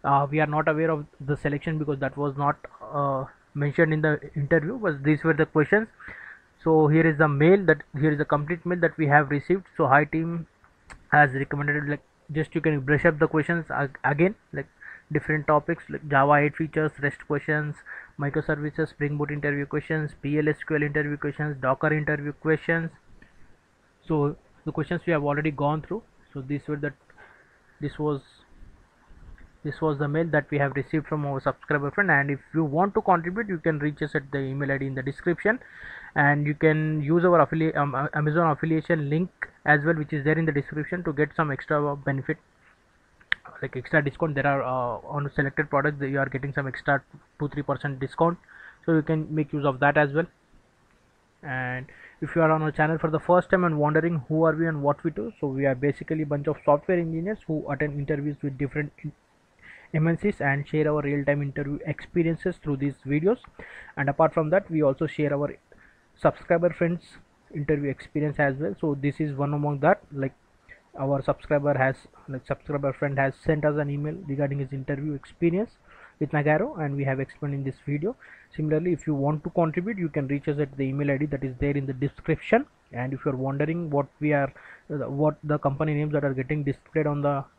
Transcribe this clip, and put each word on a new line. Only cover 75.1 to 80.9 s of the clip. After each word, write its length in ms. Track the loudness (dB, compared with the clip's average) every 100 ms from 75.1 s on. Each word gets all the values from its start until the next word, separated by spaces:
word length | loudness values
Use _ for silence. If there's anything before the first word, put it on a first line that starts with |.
experience 640 | -8 -12 -2 0 0 -4 _ _ -20 -20 _
with 140 | -2
Nagarro, 460 | 0 2 2 0 -4
and 160 | -4 -2
we 80 |
have 160 | -2 -2
explained 340 | -6 -8 -6
in 100 | -4
this 120 | -6 -8 -6
video. 300 | -4 -4 -8 -18 -20 _
Similarly, 380 | -6 0 0 0
if 140 | -2 -2
you 80 |
want 300 | 0 0 0
to 60 | -2
contribute, 460 | 0 0 0 -4 -4
you 120 | -2
can 180 | -2 -2
reach 220 | -2 -2
us 100 | -2
at 180 | -4 -2
the 60 |
email 280 | -4